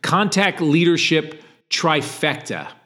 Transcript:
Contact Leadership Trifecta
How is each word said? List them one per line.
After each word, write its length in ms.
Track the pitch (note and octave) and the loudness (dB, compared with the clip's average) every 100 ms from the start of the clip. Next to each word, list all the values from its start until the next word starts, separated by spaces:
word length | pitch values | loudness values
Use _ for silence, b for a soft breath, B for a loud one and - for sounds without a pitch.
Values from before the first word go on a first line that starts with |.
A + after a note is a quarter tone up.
Contact 580 | - E3+ G#3 F#3+ G3 - | 0 0 2 2 0 0
Leadership 800 | D#3 D3+ E3+ E3 - D#3+ D3+ - B B _ | 2 4 4 2 2 0 -2 -12 B B _
Trifecta 1000 | - E3+ D3+ A#2 - D#3 C3 - F#2 C#2+ - | -2 0 0 -2 -4 -4 -4 -8 -10 -10 -16